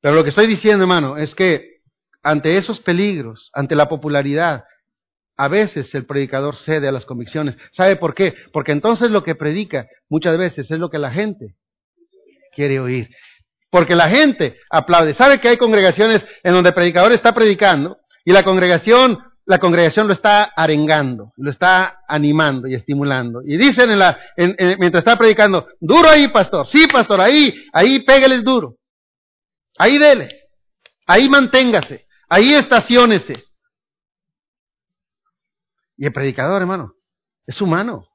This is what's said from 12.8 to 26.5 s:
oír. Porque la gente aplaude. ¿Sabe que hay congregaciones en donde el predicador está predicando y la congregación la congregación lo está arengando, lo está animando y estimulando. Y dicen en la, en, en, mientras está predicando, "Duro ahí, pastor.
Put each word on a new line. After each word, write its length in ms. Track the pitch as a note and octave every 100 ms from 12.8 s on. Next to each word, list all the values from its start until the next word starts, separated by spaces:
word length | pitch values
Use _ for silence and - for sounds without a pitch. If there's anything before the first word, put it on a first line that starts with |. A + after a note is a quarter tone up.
oír. 300 | B2+ B2+ A2 _ _ _ _ _ _
Porque 260 | F3+ E3 F3
la 140 | E3
gente 480 | A#3+ D4+ - D3 - _
aplaude. 440 | D#3+ D#3 F3 D#3+
¿Sabe 260 | C#3+ C4 C#4
que 80 | A#3+
hay 80 | A#3+
congregaciones 720 | A#3+ A3 F#3+ F3 A3 A3 - -
en 100 | -
donde 180 | F3+ F3+
el 40 |
predicador 380 | F3+ F3 E3+ G3+
está 200 | A#3 A#3
predicando 680 | A#3 A3 G3 G3+ D#3+ D#3 - _ _
y 80 | -
la 120 | F#3+
congregación 720 | F3+ F#3 F3+ E3+ G3+ A#3+ B3+ G3+ - _
la 140 | - F#3
congregación 480 | F3+ E3+ E3 G#3+ G#3+
lo 60 |
está 320 | F#3+ G#3+ G#3
arengando, 880 | G#3 - D#3+ D3+ D3+ D#3 C3+ A#2+ G#2 -
lo 140 | C#3
está 520 | C3+ F3+ F#3 F#3 - _
animando 600 | D3+ D3 D3+ D3+ C3 B2+
y 60 |
estimulando. 680 | B2+ - C#3 C#3+ C3 A#2+ A#2
Y 120 | C3+ D3+
dicen 340 | C4 G#3 A#3+
en 80 | G#3
la, 200 | F#3 D3+ - -
en, 180 | F3 F#3+
en, 200 | F3+ F#3+
mientras 240 | F3 F3
está 140 | A3+ A#3
predicando, 520 | A3+ G#3+ G#3+ F#3+ - _
"Duro 280 | E3 D4 D#4+
ahí, 200 | D4+ C#4+
pastor. 380 | A3+ F#3